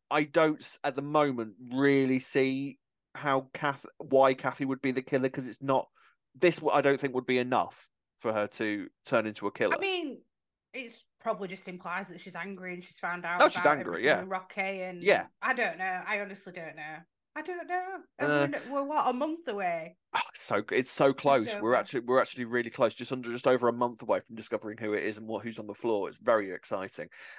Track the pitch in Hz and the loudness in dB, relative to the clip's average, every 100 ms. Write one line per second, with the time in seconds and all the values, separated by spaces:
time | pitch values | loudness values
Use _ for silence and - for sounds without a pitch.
0 | - 151 147 165 156 151 - - 143 131 | -2 0 2 4 4 2 -4 -4 -4 -4
1 | 143 151 147 123 110 98 123 127 139 139 | 0 2 4 2 -4 -8 -8 2 4 6
2 | 131 131 - 139 135 135 139 - _ _ | 4 2 2 2 2 0 -4 -10 _ _
3 | _ - 147 135 131 - 147 135 - - | _ -6 0 0 0 -4 -4 -4 -8 -14
4 | 156 135 135 131 131 127 139 135 135 127 | 2 6 6 6 -2 -2 -4 -2 -2 -2
5 | 127 135 131 135 127 104 139 131 - _ | 0 0 0 -4 -10 -8 0 0 0 _
6 | _ _ _ 131 175 160 147 143 139 139 | _ _ _ 2 2 4 2 4 6 4
7 | 139 127 127 127 123 127 87 - - _ | 2 -2 0 2 4 2 0 -4 -20 _
8 | _ _ 120 110 104 - 110 107 87 _ | _ _ -2 0 0 0 -2 -2 -6 _
9 | - 120 107 104 101 - - 330 392 370 | 0 0 0 -4 -6 0 0 2 0 -2
10 | 311 240 _ _ _ _ _ 240 240 - | -4 -10 _ _ _ _ _ -14 -12 -14
11 | - _ 226 196 196 180 - 180 175 180 | -20 _ -6 -4 -6 -8 -10 -10 -6 -6
12 | 190 175 - 175 185 190 180 180 175 - | -6 -12 -12 -10 -10 -10 -10 -10 -12 -8
13 | 175 175 175 175 302 - 147 147 104 85 | -6 -4 -2 4 4 4 2 2 0 0
14 | 123 131 190 190 185 - 190 196 185 180 | 2 2 0 -8 -8 -8 -6 -6 -8 -4
15 | 175 139 85 - 226 240 214 165 185 185 | 2 2 2 -6 -4 0 -2 -2 -4 -6
16 | 175 214 202 190 - 175 160 151 151 156 | -4 -6 -6 -12 -14 -12 -12 -12 -14 -14
17 | 175 _ _ 302 311 349 320 359 370 381 | -18 _ _ -12 -10 -8 -4 -4 -4 -10
18 | - - 294 294 285 285 226 277 277 302 | -14 -4 0 2 2 -2 -6 -4 -2 0
19 | 254 247 302 330 277 202 180 170 165 180 | 0 0 -2 -4 -6 -4 -4 -4 -8 -18
20 | _ - - - - 104 107 107 131 - | _ -6 -4 -4 0 0 0 0 2 6
21 | 143 135 143 135 110 101 107 120 104 127 | 6 4 4 4 4 -2 2 2 2 -4
22 | 120 131 113 - 117 120 117 - 117 - | 2 4 4 -2 -4 -2 -2 2 0 0
23 | 123 127 120 120 139 127 120 120 123 117 | -8 -8 -6 0 4 6 4 2 0 -2
24 | 113 95 - 113 107 107 110 107 110 104 | -2 -2 -2 -12 -6 -6 -6 -6 -2 -2
25 | 87 107 110 110 117 110 107 101 120 107 | -2 -6 -6 -8 -6 -10 -10 -6 0 0
26 | 87 - 117 113 98 90 - 101 95 - | 0 -4 2 2 2 -8 -6 -6 -6 -10
27 | 85 - - | -12 -14 -20